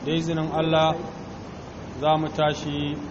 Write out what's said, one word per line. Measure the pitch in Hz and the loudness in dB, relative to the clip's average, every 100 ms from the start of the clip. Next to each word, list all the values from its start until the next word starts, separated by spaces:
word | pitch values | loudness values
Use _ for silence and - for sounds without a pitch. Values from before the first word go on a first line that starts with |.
Da | 131 | 0
izinin | 165 160 160 156 | 0 2 0 0
Allah, | 151 160 160 160 165 - - - - - - - - - 127 | 2 4 6 4 2 -6 -10 -12 -12 -12 -12 -14 -12 -12 0
za | 147 156 | 2 4
mu | 156 | 2
tashi | - 151 147 147 147 147 151 - | 2 2 2 -4 -2 -2 -4 -8